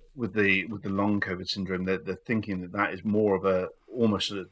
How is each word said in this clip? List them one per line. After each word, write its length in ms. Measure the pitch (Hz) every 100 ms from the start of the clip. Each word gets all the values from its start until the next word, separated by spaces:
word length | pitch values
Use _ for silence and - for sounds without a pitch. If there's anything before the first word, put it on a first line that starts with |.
| - -
with 180 | 113
the, 300 | 107 101 95 87
with 160 | 101
the 60 | 104
long 320 | 98 104 101
covid 280 | 98 90 90
syndrome, 360 | 104 92 92
they're, 140 | 92 95
they're 180 | - 92
thinking 440 | - 113 101 95
that 100 | 90
that 220 | 101 101
is 100 | 92
more 320 | 104 104 107 95
of 80 |
a, 240 | 95 92 92 - _
almost 380 | 120 113 98 -
a, 140 | 101 90